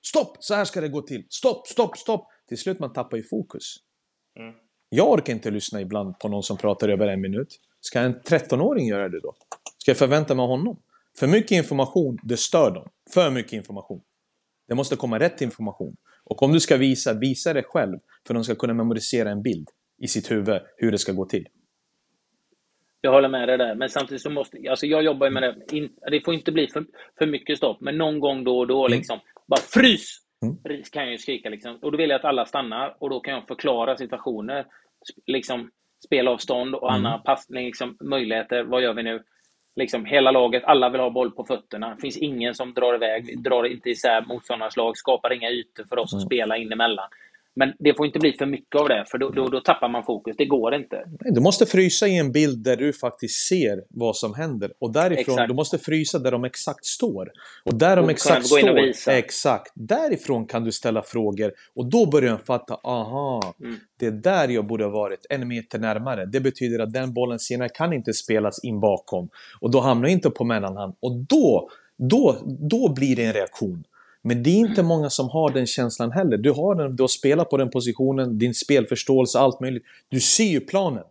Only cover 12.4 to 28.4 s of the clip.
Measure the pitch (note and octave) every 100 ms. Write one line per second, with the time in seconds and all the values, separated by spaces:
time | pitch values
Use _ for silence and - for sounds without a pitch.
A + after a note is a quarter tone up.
12.4 | - E3+ C3 F2 - _ _ F#3 E3 B2+
13.4 | A2 A2 F#2+ G2+ - F#2 _ _ _ _
14.4 | _ _ _ A#2+ C3+ C#3 B2+ A2+ E3+ E3+
15.4 | B2+ - G#2+ - E2 - _ _ _ -
16.4 | C#3 D#3+ - C3+ C3+ C3 C3+ G#2+ C3+ B2+
17.4 | E3+ D3 - E3+ G2+ F#2 _ _ - A#2
18.4 | A2+ A2+ B2 A#2 A2+ A2 - B2 G#2+ G2+
19.4 | A#2 F2+ D2+ _ _ _ B2+ A2 - A2+
20.4 | G2+ G2 - _ A#2 G#2 - F#2+ F#2 G2
21.4 | E2 _ _ _ _ _ _ _ _ _
22.4 | _ _ _ _ _ _ C#3 C3+ C3+ C3
23.4 | A#2+ B2+ A#2+ A2 C3 D3 C3 C3+ D3 D3
24.4 | - - - C3 D3 D#3 D#3 C#3 C#3 C3+
25.4 | B2+ A2 - D3+ D3 _ - D3 - E3
26.4 | - D#3+ C#3 D3+ D#3 - - _ D#3 C#3+
27.4 | - D3 C3+ G2+ C#3 D3+ D#3+ D3+ C#3+ C3+